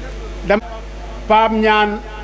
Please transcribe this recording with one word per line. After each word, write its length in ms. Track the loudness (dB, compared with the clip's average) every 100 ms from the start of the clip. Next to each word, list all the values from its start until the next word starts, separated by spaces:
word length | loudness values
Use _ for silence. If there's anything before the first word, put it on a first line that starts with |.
| -10 -10 -10 -6 0
dam 140 | 0 0 -12 -12 -12 -12 -6 2
Pape 280 | 4 4
Niane 440 | 4 4 4 2 0 -8 -12